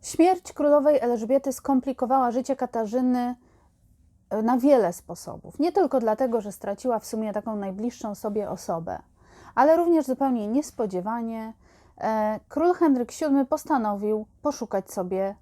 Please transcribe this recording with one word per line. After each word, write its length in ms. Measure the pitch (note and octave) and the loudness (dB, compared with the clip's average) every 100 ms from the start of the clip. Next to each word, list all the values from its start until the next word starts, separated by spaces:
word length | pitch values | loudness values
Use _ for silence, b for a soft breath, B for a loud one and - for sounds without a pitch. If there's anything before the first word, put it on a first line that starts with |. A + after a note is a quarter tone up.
Śmierć 520 | - - E4+ F#4 - | -10 2 4 4 -4
królowej 460 | - D4 D4 C#4+ C#4+ | -2 4 6 6 4
Elżbiety 520 | A#3 A#3+ A3 C4+ C#4 | 2 -2 2 0 0
skomplikowała 760 | B3 - C4 C4 B3+ A#3+ C4+ B3 | -6 0 0 0 -4 0 2 2
życie 240 | A#3+ B3+ - | -2 -4 -4
Katarzyny, 800 | B3 A#3 A3 A#3+ B3+ B3 B3 B3 b b b _ _ _ _ _ _ | -4 -4 -4 0 0 0 -2 -6 b b b _ _ _ _ _ _
e, 120 | G3+ | -2
na 160 | A3 B3+ | 2 2
wiele 360 | C4 C4+ F#3 | 6 6 4
sposobów. 680 | F3 - E3+ - - - - | -2 -12 -14 -12 -14 -16 -4
Nie 120 | D#4+ | 0
tylko 280 | F#4 D#4+ C4+ | 2 2 2
dlatego, 420 | A3+ G#3+ C4 A3+ | 0 0 0 -2
że 100 | G#3 | -6
straciła 480 | - G#3 G3+ B3+ A3 | -10 -10 -6 -2 -4
w 60 | - | -4
sumie 280 | A3 A3 | -6 -6
taką 220 | G#3 G#3+ G#3+ | -6 -6 -6
najbliższą 600 | G3 F#3+ A#3 - A3 G3+ | -8 -6 -8 -8 -10 -6
sobie 340 | G#3+ G#3 G3+ | -6 -4 -6
osobę, 520 | F#3 - E3+ E3+ F2 - _ B B B - | -8 -6 -6 -6 -10 -12 _ B B B 2
ale 220 | C#4 E4 | 6 6
również 280 | F4 E4 C4 | 6 2 2
zupełnie 420 | B3+ C4+ A#3+ G#3 | 0 0 0 0
niespodziewanie, 1040 | B3 D4+ - G#3+ F#3 F#3 A#3 A3+ A3+ A3 A3+ b b b - | -2 -2 -6 -4 -2 -4 -6 -6 -8 -10 -14 b b b -8
e, 420 | G#3+ A3 G#3+ G#3+ _ | -2 0 -2 -4 _
król 240 | - E4+ | 0 0
Henryk 380 | F4+ E4 C4 A#3+ | 4 4 4 0
siódmy 340 | - D#4 C#4 C4 | -4 0 2 2
postanowił 800 | D4+ - C#4+ G#3+ G3+ G#3 G#3+ G#3+ _ | -2 0 0 0 -2 -2 -2 -4 _
poszukać 500 | D4 C#4+ A3 G3 F#3+ | -6 -4 -4 -4 -4
sobie 440 | - F3+ F#3+ G3 G#3 | -8 -4 -2 -4 -6